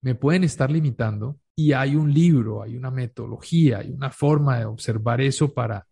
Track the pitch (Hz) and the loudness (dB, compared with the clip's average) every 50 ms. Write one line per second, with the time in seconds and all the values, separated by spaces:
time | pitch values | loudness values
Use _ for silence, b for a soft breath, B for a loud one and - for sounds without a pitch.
0 | - 131 123 - - 143 170 185 185 156 - - 139 135 151 165 156 139 113 - | -4 -4 -2 0 2 2 4 4 2 2 0 0 0 0 2 0 0 0 -2 -2
1 | 117 110 104 104 107 127 143 - _ _ _ - 156 151 139 131 135 139 143 156 | -2 -4 -4 -4 -6 -8 -10 -12 _ _ _ 0 2 2 2 2 2 0 2 2
2 | 151 147 143 156 170 175 156 127 110 110 107 107 104 110 117 123 131 131 127 127 | 2 2 4 4 6 6 4 4 2 0 -4 -8 -8 -10 -10 -10 -8 -6 -6 -6
3 | 123 113 - - 113 - - - - - 165 170 160 139 113 98 - 117 127 131 | -6 -6 -8 -10 -12 -10 -12 -12 -6 -2 2 4 4 4 2 0 -6 -10 -10 -8
4 | 135 131 - - 143 147 151 151 147 139 127 117 113 110 107 110 - - 110 110 | -8 -8 -6 -2 0 2 2 2 2 0 0 0 -2 -6 -8 -8 -6 -6 -4 -2
5 | 107 117 117 127 135 139 135 - 156 139 - - 117 110 107 98 - _ | -2 -2 0 0 0 0 0 0 -2 -2 -2 -2 -4 -4 -6 -8 -12 _